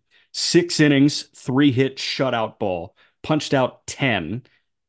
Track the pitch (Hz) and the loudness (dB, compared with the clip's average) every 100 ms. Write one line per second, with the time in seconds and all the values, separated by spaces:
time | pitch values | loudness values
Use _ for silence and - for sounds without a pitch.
0 | _ _ _ - - 170 175 - 147 139 | _ _ _ -8 0 2 2 4 4 6
1 | 143 - - - - 131 143 120 135 131 | 4 2 -8 -12 -4 2 2 2 0 -2
2 | - - 135 117 110 - 104 90 87 _ | -8 -4 -2 -2 -4 -6 -6 -6 -8 _
3 | _ _ - 156 - 139 123 - - - | _ _ -4 -4 0 0 0 -4 -16 -4
4 | 135 101 80 117 - _ _ _ | -2 -2 -4 -8 -12 _ _ _